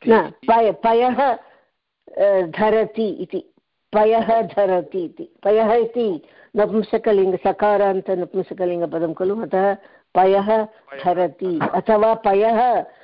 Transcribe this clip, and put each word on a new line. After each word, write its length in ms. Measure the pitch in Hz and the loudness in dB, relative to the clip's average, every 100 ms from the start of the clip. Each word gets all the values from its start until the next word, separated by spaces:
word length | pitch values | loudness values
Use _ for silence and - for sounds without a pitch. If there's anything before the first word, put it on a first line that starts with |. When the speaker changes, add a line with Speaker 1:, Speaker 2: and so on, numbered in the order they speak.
| - | 2
Speaker 1:
न, 140 | 220 | 2
Speaker 2:
धि- 100 | 156 | 2
Speaker 1:
पय-, 420 | - 131 226 226 | -6 0 2 2
पयः, 600 | - 226 233 247 240 277 233 - _ _ _ _ _ - - | 0 0 0 0 0 -2 -2 -8 _ _ _ _ _ -12 -2
अ, 300 | 202 196 175 | 2 2 0
धरति 600 | 160 214 220 214 220 220 | -2 0 2 0 -2 -6
इति। 440 | 175 180 190 - _ _ _ _ | -6 -8 -10 -12 _ _ _ _
पयः 480 | 208 214 226 214 226 | 0 2 2 2 0
धरति 640 | 214 - 196 185 170 190 165 | 0 0 0 0 -2 -6 -8
इति। 240 | - 170 _ | -10 -18 _
पयः 300 | 196 214 220 | 0 2 2
इति 540 | 233 226 240 226 165 - _ - - | 2 0 -2 -2 -4 -10 _ -8 -2
नपुंसकलिङ्ग, 840 | 208 208 202 220 226 202 190 175 202 | 0 0 -2 -2 0 2 2 0 -2
सकारान्त 600 | 190 208 208 202 190 190 | 0 0 2 2 0 -2
नपुंसकलिङ्गपदं 1040 | 190 175 190 185 190 180 175 170 160 165 | -4 -4 -6 -6 -4 -4 -4 -4 -4 -6
खलु, 280 | 160 185 208 | -4 -4 -4
अतः 320 | 226 190 196 196 - _ _ - | -4 -2 0 -2 -8 _ _ 0
पयः 480 | 190 196 196 220 | 2 2 2 0
Speaker 2:
पयः 400 | 214 - _ 139 | -2 -10 _ -8
Speaker 1:
धरति 560 | 139 175 175 - 185 165 | -2 0 -2 -4 -6 -4
Speaker 2:
धरति। 0 | 147 | -2
Speaker 1:
अथवा 400 | 180 185 214 220 | -2 0 2 2
पयः 720 | 220 220 196 220 226 247 226 - - | 2 0 2 2 2 2 0 -4 -10